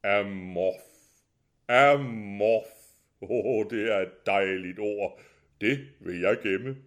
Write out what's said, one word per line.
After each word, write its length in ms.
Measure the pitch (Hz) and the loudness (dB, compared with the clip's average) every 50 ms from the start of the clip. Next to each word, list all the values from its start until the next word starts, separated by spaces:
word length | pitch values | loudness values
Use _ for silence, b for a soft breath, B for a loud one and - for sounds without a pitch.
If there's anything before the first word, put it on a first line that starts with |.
Amorf. 800 | - 101 101 101 101 101 98 95 92 92 92 87 92 95 92 - - - - _ _ _ _ _ _ _ _ _ _ _ _ _ _ - | 0 2 0 0 0 -2 -6 -10 -10 -8 -4 -2 -2 -2 -2 -4 -16 -20 -20 _ _ _ _ _ _ _ _ _ _ _ _ _ _ 2
Amorf. 960 | 120 127 139 143 143 143 139 123 117 110 104 101 101 101 104 110 113 110 110 - - - - _ _ _ _ _ _ _ | 6 6 8 8 6 4 2 -6 -8 -10 -10 -10 -4 0 2 4 4 2 0 -4 -20 -20 -20 _ _ _ _ _ _ _
Åh, 480 | 98 92 117 120 98 120 127 110 107 107 | -8 -4 -2 -2 0 0 0 0 0 -2
det 220 | 120 110 104 113 | -2 -4 0 0
er 60 | 107 98 | 0 0
et 280 | 95 90 - - _ | 0 -2 -8 -8 _
dejligt 520 | - 98 98 98 95 95 95 92 90 90 101 | 0 2 2 2 0 -2 -4 -6 -8 -8 -6
ord. 420 | 104 107 104 101 101 - B B B B B B B B _ _ | -4 -4 -2 -2 -4 -6 B B B B B B B B _ _
Det 280 | 101 110 139 139 135 - - _ | 0 0 0 0 -6 -16 -20 _
vil 200 | - 87 90 87 | -10 -10 -6 0
jeg 180 | 87 95 110 113 | 2 0 0 0
gemme. 340 | - 104 95 98 127 135 135 135 - | 0 -2 -2 -2 -2 -6 -10 -10 -16